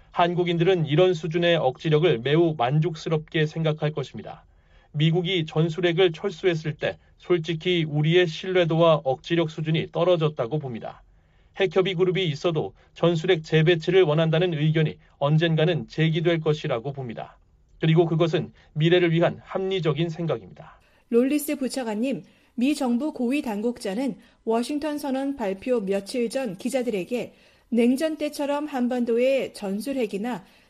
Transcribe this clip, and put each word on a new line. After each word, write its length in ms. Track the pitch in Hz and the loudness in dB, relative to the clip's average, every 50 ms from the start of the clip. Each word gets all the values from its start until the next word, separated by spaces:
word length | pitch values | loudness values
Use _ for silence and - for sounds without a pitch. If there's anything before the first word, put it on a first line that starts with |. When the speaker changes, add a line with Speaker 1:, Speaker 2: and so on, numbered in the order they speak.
| - _ | -20 _
Speaker 1:
한국인들은 760 | - - 175 175 175 170 175 175 170 165 165 190 190 175 151 | 0 0 2 2 2 0 0 0 0 2 4 4 4 2 2
이런 280 | 127 147 160 185 185 180 | 0 2 4 4 4 2
수준의 400 | 160 - 170 156 175 170 170 170 160 | 0 -4 -4 -2 0 2 2 2 2
억지력을 600 | 117 165 - - - 165 151 151 165 170 127 113 120 | 2 0 -2 -2 0 2 2 4 4 4 2 2 0
매우 320 | 139 151 165 175 165 156 - | 2 2 4 4 2 2 0
만족스럽게 880 | 117 127 147 156 160 180 165 - - 175 160 156 156 - - 160 151 | 0 2 2 2 2 0 -2 -6 -4 -4 -4 -4 -4 -4 -2 0 0
생각할 460 | 151 - 165 160 156 151 156 156 151 | 0 -2 -2 -2 -2 -2 -2 -4 -4
것입니다. 520 | 151 143 131 - - 107 92 - - - - _ _ _ _ _ _ - _ _ | -4 -4 -8 -8 -10 -14 -14 -14 -16 -18 -20 _ _ _ _ _ _ -20 _ _
미국이 560 | - 143 151 165 165 180 170 185 190 175 160 | -2 0 2 2 2 2 0 0 -2 -2 -2
전술핵을 640 | - - 156 165 170 160 190 175 175 165 180 190 175 | -2 0 0 0 0 0 0 0 0 2 4 2 2
철수했을 640 | 165 - - 202 165 - - 180 170 160 160 151 139 | 2 -2 -6 -6 -6 -2 -2 -2 -2 0 -4 -6 -6
때 240 | - 135 113 113 - _ _ _ _ | -4 -6 -6 -6 -8 _ _ _ _
솔직히 640 | - - 180 175 160 175 165 160 - 185 180 170 160 151 | -2 -2 -2 -2 0 -4 -6 -4 -2 0 0 0 0 0
우리의 380 | 147 151 151 160 170 180 180 | 0 0 2 4 4 4 4
신뢰도와 760 | 165 160 - - 190 185 185 175 160 165 160 170 165 156 147 - | 2 -2 -6 -6 0 2 2 2 2 4 4 6 6 4 4 2
억지력 440 | 135 127 - - - 170 170 165 160 | -2 -4 -4 -2 -2 0 0 0 -2
수준이 440 | - 165 156 156 160 160 104 - | -4 -6 -4 -2 -2 -2 -2 -4
떨어졌다고 640 | - 160 170 180 180 160 160 147 151 - 123 113 147 151 | -2 0 2 2 4 4 2 0 -2 -4 -4 -4 -4 -4
봅니다. 460 | 135 127 113 110 - - - - - _ _ _ _ _ _ _ _ _ _ - | -4 -6 -8 -10 -10 -12 -14 -16 -20 _ _ _ _ _ _ _ _ _ _ -2
핵협의 340 | 196 185 - 196 180 196 185 | -2 2 2 2 2 2 0
그룹이 320 | 165 185 185 165 190 185 | 2 0 2 2 0 -2
있어도 480 | 160 135 - - 175 160 147 104 - - _ _ _ _ | -2 -2 -2 -2 -2 -2 -2 -4 -6 -10 _ _ _ _
전술핵 500 | - 170 170 175 160 165 180 185 160 160 | 0 2 2 2 2 2 2 2 2 2
재배치를 580 | - 160 160 156 170 180 165 - 180 175 190 | 2 2 4 4 4 4 2 2 2 4 4
원한다는 520 | 180 147 151 160 165 160 156 160 185 180 160 | 6 6 4 2 2 2 2 2 2 0 0
의견이 440 | 143 151 156 156 160 156 - - - _ _ _ _ | 0 0 2 2 2 0 0 -2 -8 _ _ _ _
언젠가는 680 | 139 143 156 156 170 165 160 156 156 180 170 120 113 | 0 2 4 4 4 2 2 2 2 2 0 -2 -4
제기될 540 | - - 156 156 160 156 175 165 175 170 165 | -6 -2 0 0 2 2 2 2 2 0 2
것이라고 520 | 160 160 151 156 - 147 127 117 113 139 | 0 -2 -2 -2 -2 -4 -4 -4 -4 -8
봅니다. 460 | 135 135 127 117 107 - - - - _ _ _ _ _ _ _ _ - | -8 -8 -10 -10 -10 -12 -14 -14 -18 _ _ _ _ _ _ _ _ -2
그리고 260 | - 160 160 170 175 | 2 4 4 4 4
그것은 460 | 165 170 156 175 165 180 156 110 - - _ _ _ _ | 4 2 0 0 0 0 -2 -4 -6 -10 _ _ _ _
미래를 360 | 151 156 170 175 180 175 170 | 0 2 4 4 4 4 4
위한 300 | 160 165 170 135 110 107 | 2 2 2 0 0 -4
합리적인 640 | - - - 185 190 190 196 185 156 165 - - 170 170 | -12 -10 -8 -6 -4 -2 -4 -2 -2 -2 -2 -2 -4 -4
생각입니다. 720 | 160 170 170 156 131 110 95 90 - - - - - _ _ _ _ _ _ _ | -4 -6 -4 -4 -4 -6 -6 -14 -20 -20 -20 -20 -20 _ _ _ _ _ _ _
Speaker 2:
롤리스 460 | 233 233 254 269 302 294 294 311 294 | 2 2 2 2 0 -2 -2 -4 -4
부차관님, 640 | 285 262 233 - 254 233 226 208 208 240 277 233 156 - - _ _ _ _ _ | -4 -4 -6 -6 -6 -6 -6 -4 -4 -2 -4 -4 -6 -8 -14 _ _ _ _ _
미 220 | 240 240 285 294 | -2 0 0 0
정부 360 | - 277 240 240 233 285 311 | 0 0 0 0 0 -2 -4
고위 300 | 302 - 247 233 277 302 | -4 -4 -2 -2 -2 -2
당국자는 760 | 294 247 208 202 214 247 240 - - 202 190 233 277 247 190 - - _ _ _ _ | -4 -4 -6 -4 -4 -4 -4 -4 -6 -6 -4 -4 -4 -4 -6 -8 -14 _ _ _ _
워싱턴 540 | 220 220 233 240 - 302 285 320 302 294 294 | -2 0 0 -2 -2 -4 -4 -4 -4 -6 -6
선언 360 | 302 277 254 269 277 277 277 | -4 -4 -4 -4 -4 -4 -4
발표 460 | 277 226 220 233 196 - 262 247 233 | -4 -4 -6 -6 -6 -2 -2 -2 -2
며칠 500 | 196 190 196 196 196 - - 247 233 226 | 0 -2 -4 -4 -4 -4 -4 -4 -4 -2
전 260 | - 269 262 214 185 | -2 -4 -6 -6 -8
기자들에게 760 | - - 240 269 254 240 240 208 190 170 - 240 233 180 - - _ _ _ _ _ _ _ | -8 -6 -4 -4 -2 -2 -2 -4 -4 -4 -4 -6 -6 -6 -8 -12 _ _ _ _ _ _ _
냉전 480 | 233 233 233 240 269 262 320 320 320 302 | 0 2 4 4 2 2 0 -2 -2 -4
때처럼 500 | 302 294 294 - 285 269 285 294 302 294 | -6 -6 -4 -4 -4 -2 -2 -4 -4 -6
한반도에 840 | 294 247 247 233 254 247 240 240 226 233 247 262 269 254 185 - | -4 -4 -2 -2 -2 -2 0 0 2 2 2 2 2 0 -2 -4
전술핵이나 920 | - - 208 190 196 208 240 277 269 262 233 202 - 190 214 247 233 170 - - _ _ _ | -8 -8 -6 -6 -6 -4 -4 -4 -4 -4 -4 -4 -4 -6 -6 -6 -6 -8 -10 -16 _ _ _